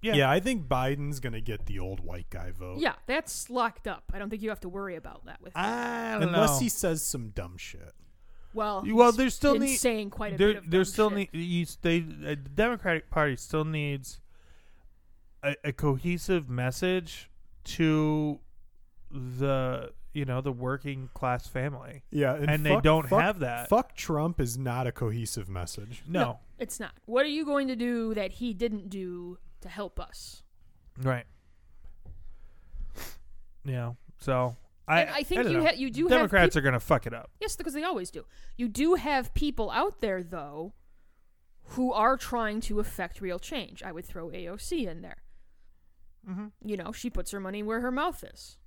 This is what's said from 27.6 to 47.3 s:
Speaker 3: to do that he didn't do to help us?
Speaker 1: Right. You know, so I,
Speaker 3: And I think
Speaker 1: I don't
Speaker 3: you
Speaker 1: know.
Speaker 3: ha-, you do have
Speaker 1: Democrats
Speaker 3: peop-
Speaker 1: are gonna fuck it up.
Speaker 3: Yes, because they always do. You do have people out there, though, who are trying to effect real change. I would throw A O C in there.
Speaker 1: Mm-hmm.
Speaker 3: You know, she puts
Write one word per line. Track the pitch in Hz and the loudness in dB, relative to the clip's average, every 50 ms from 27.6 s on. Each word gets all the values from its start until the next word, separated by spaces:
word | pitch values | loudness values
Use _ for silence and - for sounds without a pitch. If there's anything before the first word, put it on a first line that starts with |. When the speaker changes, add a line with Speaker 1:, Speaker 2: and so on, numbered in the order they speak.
| 277 262 | 2 0
Speaker 3:
to | 254 | -2
do | 226 240 240 240 233 226 220 220 | -2 -2 -2 0 -2 -2 -2 -2
that | 208 202 190 - | -2 -4 -4 -4
he | - 240 247 220 | -6 -6 -6 -4
didn't | 180 226 240 214 208 190 202 | -2 -2 -2 -2 -4 -8 -8
do | 190 196 185 180 175 175 175 175 180 - - - - - - | -8 -8 -8 -8 -8 -10 -10 -12 -12 -14 -16 -18 -18 -16 -16
to | 190 | -14
help | - - 202 180 _ - | -10 -10 -10 -8 _ -8
us? | - - - - - - - - - - _ - - - - - _ - - - | -10 -10 -12 -16 -16 -16 -16 -18 -20 -20 _ -20 -20 -20 -20 -20 _ -20 -12 -4
Speaker 1:
Right. | 127 131 131 123 120 - - - _ - - - - - - - - - - - - - - - - - - - - - - - - - - - - - - - - - - - - - - - - - - - - | -2 -2 -2 -2 -4 -12 -20 -20 _ -20 -20 -20 -20 -20 -20 -16 -16 -16 -16 -14 -14 -14 -14 -12 -12 -12 -12 -12 -14 -18 -20 -20 -20 -14 -8 -6 -6 -6 -6 -8 -10 -10 -12 -14 -14 -14 -14 -14 -14 -16 -18 -14 -8
You | 139 131 | -6 -4
know, | 123 120 117 123 - - - - - | -4 -4 -4 -6 -10 -14 -20 -20 -10
so | - - 131 127 127 123 120 - - - _ - - - | -2 0 2 2 2 0 -2 -6 -16 -20 _ -20 -2 4
I, | 151 170 - | 4 6 6
Speaker 3:
And | - | 4
I | - 285 294 | 2 -2 -2
think | - 359 - | 0 0 2
Speaker 1:
I | - | 2
don't | 403 339 | 4 4
Speaker 3:
you | 339 | 4
Speaker 1:
know. | 320 | 4
Speaker 3:
ha-, | 311 311 | 4 4
you | 247 262 269 | 2 -2 -4
do | 220 247 320 | 0 0 4
have | 359 | 6
Speaker 1:
Democrats | - 254 320 - - 196 175 175 - | 6 6 6 6 8 8 8 8 6
Speaker 3:
peop- | 160 | 6
Speaker 1:
are | 135 | 4
gonna | 139 127 120 | 4 2 2
fuck | - - 156 127 - | 4 4 4 4 4
it | - 113 | -2 -8
up. | 117 - - _ _ | -8 -12 -14 _ _
Speaker 3:
Yes, | - 440 - | -6 -6 -4
because | - 349 330 269 | -4 -6 -6 -4
they | 294 311 | -4 -2
always | 349 359 226 180 180 | -2 -2 -4 -4 -6
do. | - 156 - - - - - - - | -10 -14 -16 -16 -16 -14 -12 -10 -6
You | - 240 240 | -4 -4 -2
do | 202 - 277 330 359 | 0 2 4 4 4
have | 359 - 285 294 269 247 - - | 4 4 2 0 0 0 0 0
people | - - 294 262 - 220 202 | 2 2 2 2 0 -2 -2
out | - - 302 403 403 - | 0 0 0 0 -2 -2
there, | - 220 190 185 180 | -2 -2 -2 -2 -4
though, | 165 175 175 147 143 143 147 165 196 - - - - - - - - - _ - _ _ _ _ _ - - - | -6 -8 -10 -10 -10 -10 -10 -10 -10 -12 -16 -20 -20 -20 -20 -20 -20 -20 _ -20 _ _ _ _ _ -20 -20 -18
who | - - 247 254 254 247 | -10 -2 0 0 2 4
are | 208 214 233 262 | 4 6 6 4
trying | 262 - - - 240 226 214 208 214 226 | 4 0 -4 -2 0 0 0 -2 -2 -2
to | - 208 208 | 0 0 2
effect | 208 208 - - 190 170 - - | 0 0 -2 -4 -6 -6 -6 -6
real | 196 185 175 180 | -6 -6 -6 -6
change. | - - 320 277 202 - - 180 - | -6 -6 -6 -6 -6 -6 -10 -12 -12
I | 190 170 | -10 -10
would | 160 180 | -10 -10
throw | - - 185 165 170 175 | -10 -10 -10 -10 -10 -10
A | 180 180 170 | -10 -10 -10
O | 180 | -10
C | 208 - - 359 330 254 | -10 -8 -4 -2 -2 -2
in | 185 160 165 185 | -2 -4 -8 -12
there. | 180 - - - - - - - - - - - - - _ _ - _ _ - - - _ - 214 | -14 -16 -16 -18 -18 -20 -20 -20 -20 -20 -20 -20 -20 -20 _ _ -20 _ _ -20 -20 -20 _ -14 -10
Speaker 1:
Mm-hmm. | 185 185 214 214 - _ - | -10 -10 -10 -12 -14 _ -8
Speaker 3:
You | 214 208 | -6 -6
know, | 190 170 - 220 | -4 -4 -8 -10
she | - - 240 | -6 -8 -4
puts | - - 269 - | -2 -2 -4 -2